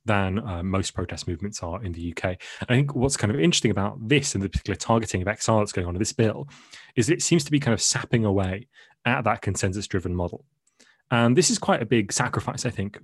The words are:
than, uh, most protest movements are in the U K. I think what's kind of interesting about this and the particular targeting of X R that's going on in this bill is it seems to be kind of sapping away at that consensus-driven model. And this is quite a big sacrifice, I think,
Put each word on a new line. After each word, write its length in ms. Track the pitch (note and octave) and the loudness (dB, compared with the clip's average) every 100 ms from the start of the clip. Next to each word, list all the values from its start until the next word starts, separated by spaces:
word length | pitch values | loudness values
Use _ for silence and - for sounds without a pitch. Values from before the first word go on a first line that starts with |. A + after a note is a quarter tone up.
than, 340 | - G#2 F#2+ F#2+ | 0 0 2 -2
uh, 240 | A#2 F2 | -4 -6
most 320 | F#2 F#2+ F#2 | -2 -2 -2
protest 340 | - F2+ F2 - | -4 -6 -6 -6
movements 340 | E2+ G2+ - | -6 -6 -8
are 220 | F2 E2+ | -8 -6
in 80 | F#2+ | -8
the 80 | E2 | -8
U 140 | E2+ | -8
K. 240 | E2 F#2+ F2+ - - | -4 -4 -6 -12 -10
I 20 | |
think 300 | - B2 C#3+ | 0 2 2
what's 220 | C#3 C3+ - | 0 -2 2
kind 140 | G#2+ | 0
of 80 | C3 | 2
interesting 320 | E3 - A#2 | 2 2 2
about 380 | G2+ G2+ G#2 A2+ | 0 -2 -4 0
this 260 | D3 C#3+ | 0 2
and 80 | G2 | -2
the 60 | G2 | -2
particular 280 | - - F#2+ | -2 -4 -4
targeting 440 | - A#2 A2 G2 | 2 2 2 -2
of 80 | F#2 | -2
X 200 | A2 - | -2 2
R 100 | A2 | 2
that's 120 | G#2 | 2
going 140 | - F2 | -2 -4
on 80 | |
in 40 | F2+ | -2
this 160 | G#2+ | -2
bill 340 | - A2 - - - - - - - | 2 0 0 -10 -16 -20 -20 -6 -2
is 140 | A#2 | 2
it 100 | F3 | 0
seems 240 | - E3+ | 4 2
to 60 | C#3+ | 4
be 100 | D3 | 2
kind 140 | C#3+ | 2
of 80 | G#2+ | 2
sapping 420 | - B2 - A#2+ | 2 -2 0 2
away 440 | G#2+ G2 F#2+ F#2+ - _ - _ | 2 2 0 -4 -10 _ -20 _
at 200 | A#2+ C3 | 0 0
that 180 | G#2 A2+ | 2 0
consensus-driven 720 | - F#2 G2 G2 G2+ G2 F2+ | -2 -2 -2 -2 -4 -4 -2
model. 320 | F2 F2 - - _ _ _ _ _ _ | -2 -4 -6 -16 _ _ _ _ _ _
And 260 | B2 A#2 C3 | 4 6 6
this 140 | F3+ | 4
is 80 | A3+ | 2
quite 240 | - F#3 | 2 0
a 40 | A2 | 2
big 260 | A#2+ G2+ | 2 2
sacrifice, 540 | - B2+ A#2+ - - B2 | 0 -2 -2 -4 -4 -6
I 40 | |
think, 300 | - G2+ - | -4 -6 -8